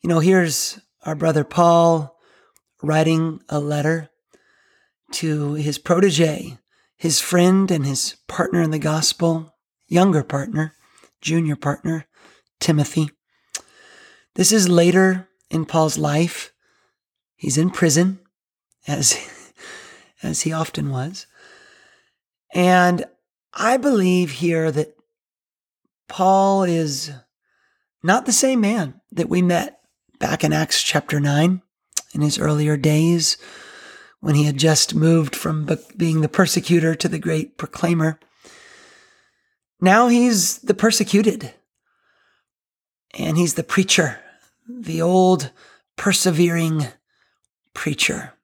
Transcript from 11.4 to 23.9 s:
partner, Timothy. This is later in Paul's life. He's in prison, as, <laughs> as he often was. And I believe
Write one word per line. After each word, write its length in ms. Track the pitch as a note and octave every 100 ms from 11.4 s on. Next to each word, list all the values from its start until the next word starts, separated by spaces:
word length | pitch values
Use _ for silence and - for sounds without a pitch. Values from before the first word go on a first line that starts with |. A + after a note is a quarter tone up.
| D#3+ C#3+
partner, 520 | C#3+ C#3+ - D#3+ - _ - _ _ _
Timothy. 520 | - D3+ C#3+ - D3+ _ _ _ _ - _ _ - - - _ _
This 180 | - F#3
is 160 | G#3+ F#3
later 600 | F3 E3+ F3+ F#3+ F#3 - _ _
in 160 | D#3+ D#3
Paul's 320 | E3 D#3 D3
life. 540 | D3+ D3 E3+ - - _ _ _ _ _ _ _ _ _
He's 220 | - C3+
in 120 | F3
prison, 500 | - E3+ C#3+ F#3 F#3+ _ _ _ _ _ _ -
as, 300 | D3 C3+ - - - - _ - -
<laughs> 460 | - - _ _
as 180 | - D3+
he 120 | D#3+
often 360 | D#3+ D#3+ - C#3+
was. 360 | C3 C#3 F#3+ - _ - - _ _ _ _ _ _ _ _ _
And 520 | F3 F3+ F3+ F3+ F3 - _ _ _ _
I 240 | - A3 C4
believe 540 | C#4+